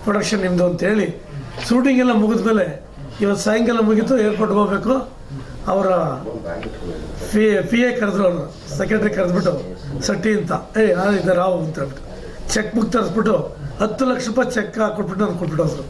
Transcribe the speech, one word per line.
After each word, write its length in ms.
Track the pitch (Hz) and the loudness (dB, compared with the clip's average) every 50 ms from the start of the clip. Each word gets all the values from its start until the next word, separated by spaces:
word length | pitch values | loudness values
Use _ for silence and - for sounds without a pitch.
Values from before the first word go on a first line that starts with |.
| - | 0
ಪ್ರೊಡಕ್ಷನ್ 380 | 220 202 208 185 - 220 202 | 0 0 0 0 0 0 0
ನಿಮ್ದು" 240 | 190 185 180 175 180 | 0 2 2 4 2
ಅಂತೇಳಿ. 560 | 180 175 - - 185 214 214 190 - - - - - - 143 131 - - - - - | 2 2 2 0 2 2 2 2 0 -4 -8 -12 -12 -12 -12 -12 -12 -10 -10 -2 2
ಶೂಟಿಂಗ್ 300 | 233 247 247 277 269 254 | 2 4 4 4 4 6
ಎಲ್ಲ 120 | 254 254 | 4 4
ಮುಗಿದ್ಮೇಲೆ 720 | 233 214 208 214 233 208 185 220 220 214 180 156 151 - - - - - - - - - | 4 4 4 4 2 2 2 2 2 2 2 0 -2 -10 -12 -16 -16 -16 -14 -14 -6 -2
ಇವತ್ತು 220 | 214 202 202 190 - | 0 0 0 0 0
ಸಾಯಂಕಾಲ 360 | 214 214 226 233 226 240 226 | 0 2 2 2 2 2 2
ಮುಗೀತು, 380 | 220 214 220 214 233 - 269 254 | 4 4 4 4 4 4 4 4
ಏರ್‌ಪೋರ್ಟ್‌ಗೆ 420 | 214 208 202 - 220 208 196 208 | 4 2 2 0 0 2 2 2
ಹೋಗ್ಬೇಕು. 480 | 208 190 196 196 - 214 262 269 254 - - - - - 139 139 123 - - - - 190 | 2 2 0 -2 0 0 0 0 0 -6 -12 -16 -14 -12 -12 -12 -12 -12 -12 -10 -4 -2
ಅವರ 200 | 185 196 196 190 185 175 160 151 135 127 139 - - - - - - - - - - - - - - - - - - - - - | 0 2 2 2 2 2 2 0 -4 -6 -8 -8 -10 -8 -8 -8 -8 -8 -8 -10 -10 -10 -10 -8 -8 -8 -10 -10 -10 -10 -8 -2
ಪಿ 120 | - 214 214 | 2 4 4
ಎ, 180 | 214 202 196 | 4 4 2
ಪಿ 200 | 170 175 233 233 | 2 0 2 2
ಎ 100 | 247 247 | 2 2
ಕರೆದ್ರು, 320 | 247 254 220 202 185 196 202 | 2 0 0 0 0 2 2
ಅವರು 540 | 180 175 165 147 147 - - - - 143 - | 2 2 0 -4 -8 -10 -14 -14 -10 -4 -4
ಸೆಕ್ರೆಟರಿ 320 | 190 208 214 214 190 208 | -2 0 2 2 2 0
ಕರೆದ್ಬಿಟ್ಟು, 520 | - 185 190 175 175 180 170 185 160 139 - - - - - - - 135 | 0 0 0 2 2 2 2 2 0 -2 -4 -8 -10 -10 -10 -8 -8 -4
"ಸಟ್ಟಿ 320 | 139 - - 196 - 220 214 | -2 -2 -2 0 2 2 2
ಅಂತ, 180 | 202 165 - 175 - - - - 220 | 2 0 0 -4 -4 -4 -4 0 2
ಏ, 160 | 220 214 175 | 4 4 4
ಆ, 160 | 180 185 202 | 4 2 2
ಇದು 240 | 202 190 160 175 185 | 2 2 2 2 2
ರಾವ್" 300 | 175 180 190 180 175 160 | 4 4 2 0 0 -2
ಅಂತ 160 | 160 151 - | -4 -4 -6
ಹೇಳ್ಬಿಟ್ಟು 300 | 139 135 - - - - - - - - - - - - - | -6 -8 -8 -12 -14 -14 -14 -14 -12 -14 -12 -10 -6 -2 -2
ಚೆಕ್ 220 | 220 208 - - | -2 -2 0 0
ಬುಕ್ 160 | 226 214 - | -2 -2 2
ತರಿಸ್ಬಿಟ್ಟು 640 | - 240 208 170 165 220 208 220 208 156 135 117 - - - - - - | 0 0 0 0 0 0 2 2 2 2 0 -2 -8 -10 -10 -10 -4 -2
ಹತ್ತು 240 | 202 214 214 - 262 | -2 -2 0 0 0
ಲಕ್ಷ 220 | 254 247 247 - 220 | 0 0 -2 -2 -2
ರೂಪಾಯಿ 240 | 214 254 254 - | 0 0 0 0
ಚೆಕ್ 280 | - 220 208 - - 220 | 0 -2 -4 -4 -2 -2
ಹಾಕ್ಕೊಟ್ಬಿಟ್ಟು 460 | 220 208 - - 196 - 190 190 214 | -2 -2 0 -2 -4 -4 -2 0 0
ನನ್ಗೆ 140 | 190 170 - | 0 0 -2
ಕೊಟ್ಬಿಟ್ಟು 260 | 185 151 156 151 165 | -4 -4 0 0 0
ಹೋದ್ರು. 180 | 151 135 143 135 - | 0 0 -4 -8 -10